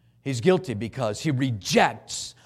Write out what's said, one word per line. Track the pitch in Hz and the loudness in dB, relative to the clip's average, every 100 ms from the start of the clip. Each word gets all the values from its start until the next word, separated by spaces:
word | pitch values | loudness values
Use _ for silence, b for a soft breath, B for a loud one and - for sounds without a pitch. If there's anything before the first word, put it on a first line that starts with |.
| _ _ | _ _
He's | 139 123 | -6 0
guilty | 165 185 185 | 4 4 2
because | 104 113 - 110 104 | -6 -6 -4 -4 -2
he | 160 | -2
rejects | 127 135 107 - 214 165 110 - - - - | 0 0 -2 0 4 2 0 -12 -12 -12 -16